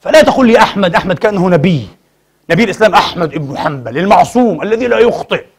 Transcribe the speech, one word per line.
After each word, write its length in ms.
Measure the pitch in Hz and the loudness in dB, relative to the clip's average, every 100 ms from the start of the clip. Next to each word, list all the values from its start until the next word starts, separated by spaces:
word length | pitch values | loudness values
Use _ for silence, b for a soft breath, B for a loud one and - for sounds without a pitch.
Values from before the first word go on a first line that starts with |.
فلا 200 | 185 302 | 2 2
تقل 260 | 285 277 247 | 2 2 2
لي 120 | 226 | 4
أحمد، 360 | 214 196 190 208 | 2 0 -2 -2
أحمد 240 | 185 180 | -4 -2
كأنه 300 | 220 202 180 | -2 0 0
نبي، 380 | 175 170 156 98 _ _ _ _ _ - | 2 2 -2 -4 _ _ _ _ _ -4
نبي 140 | 165 | 0
الإسلام 300 | 190 175 208 | 0 2 2
أحمد 360 | 185 - 175 160 | 2 -2 -4 -4
بن 280 | - 139 - | -4 -8 -6
حنبل 400 | - 139 117 127 | -6 -6 -8 -4
المعصوم 640 | 196 214 - 240 240 160 | 2 2 2 2 0 0
الذي 260 | 196 226 247 | -4 -2 0
لا 120 | 233 | 2
يخطئ 460 | 233 - - 185 - | 2 0 -6 -8 -8